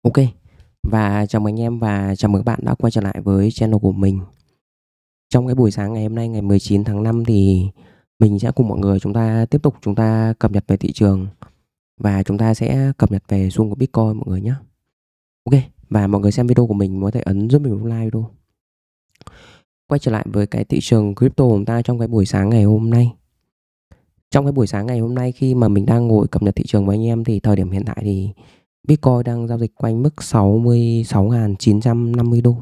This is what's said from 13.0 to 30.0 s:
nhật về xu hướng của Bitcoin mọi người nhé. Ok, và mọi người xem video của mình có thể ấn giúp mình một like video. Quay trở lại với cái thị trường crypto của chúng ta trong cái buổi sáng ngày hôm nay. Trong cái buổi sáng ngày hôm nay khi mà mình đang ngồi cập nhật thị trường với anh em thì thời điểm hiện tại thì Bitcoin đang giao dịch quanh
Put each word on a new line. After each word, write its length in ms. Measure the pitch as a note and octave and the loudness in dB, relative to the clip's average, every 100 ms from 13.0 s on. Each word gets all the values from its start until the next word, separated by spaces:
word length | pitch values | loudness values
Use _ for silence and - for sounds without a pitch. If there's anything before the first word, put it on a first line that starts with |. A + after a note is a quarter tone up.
| A2+ | 0
nhật 120 | G2 - | 0 -2
về 220 | G2 F#2+ | -2 0
xu 140 | - | 0
hướng 60 | A2 | -2
của 60 | G2+ | -2
Bitcoin 420 | C3 - A2 G#2+ | -2 0 0 -2
mọi 80 | - | -4
người 160 | F#2 | -4
nhé. 120 | G#2 C3+ - _ _ _ _ _ _ _ - | -4 -6 -10 _ _ _ _ _ _ _ 2
Ok, 100 | C3+ B2+ _ - | 2 2 _ -4
và 180 | G#2+ G2+ | -2 0
mọi 140 | G2+ | 2
người 100 | G2+ | 0
xem 160 | G#2 A#2+ | 0 2
video 200 | A#2+ A#2 | 2 2
của 60 | |
mình 280 | G2+ G2 F#2+ | 0 -2 -2
có 100 | G2 | -4
thể 100 | A#2+ | -4
ấn 280 | - G2 G#2+ | -2 -2 2
giúp 120 | C#3+ | 2
mình 180 | C#3 G2+ | 2 -4
một 60 | A2+ | -4
like 200 | A2+ A2+ | -4 -4
video. 240 | A2+ A2+ _ _ _ _ _ _ _ _ _ - - - - _ _ _ | -6 -8 _ _ _ _ _ _ _ _ _ -20 -20 -20 -20 _ _ _
Quay 120 | D3 | -2
trở 120 | - | 0
lại 140 | A2 - | -4 -4
với 180 | G#2 G2+ | -4 -2
cái 160 | A2 | -4
thị 160 | G#2+ - | -2 -4
trường 340 | - A2 G#2 G2 | 2 0 0 0
crypto 280 | C3 - | 0 2
của 120 | B2+ G#2 | 2 2
chúng 100 | G#2 | 0
ta 160 | A#2 | -2
trong 180 | A#2 A#2+ | -2 -4
cái 80 | A2+ | -2
buổi 180 | A2+ F#2+ | 0 0
sáng 240 | G2 G2 | 0 2
ngày 140 | A#2 | 4
hôm 260 | G2+ G#2+ A2+ | 4 2 2
nay. 240 | A#2 A#2+ - _ _ _ _ _ _ _ _ _ _ _ | 2 2 -2 _ _ _ _ _ _ _ _ _ _ _
Trong 140 | C#3+ C#3 | 0 0
cái 60 | |
buổi 160 | C#3 G#2+ | 0 -2
sáng 180 | G2+ A2 | -2 -4
ngày 140 | B2 | -4
hôm 160 | A2+ B2 | -2 -2
nay 160 | B2 | -4
khi 240 | A#2+ C3 B2+ | -2 0 2
mà 120 | A2 | 2
mình 180 | G2+ G2+ | 2 2
đang 220 | A2+ A#2+ | 0 2
ngồi 200 | A2 - | 2 2
cập 160 | - | 0
nhật 120 | G2+ - | 0 -2
thị 80 | - | -2
trường 180 | G#2 G2 | 0 0
với 120 | G#2 | 0
anh 80 | A2+ | -2
em 180 | A2+ | -2
thì 160 | A2+ G#2 | -2 -2
thời 160 | A2 G2+ | 0 0
điểm 160 | F#2 | 0
hiện 120 | F#2+ G#2 | -4 -6
tại 120 | A#2 | -6
thì 280 | G#2 F#2+ F#2+ - - _ _ _ - | -4 -4 -6 -10 -20 _ _ _ 0
Bitcoin 360 | D3+ C3+ B2 A#2+ | 2 4 2 0
đang 220 | A#2+ A#2 | -4 -4
giao 100 | A#2 | -4
dịch 180 | A2+ _ | -4 _
quanh 280 | A2+ A2+ | -4 0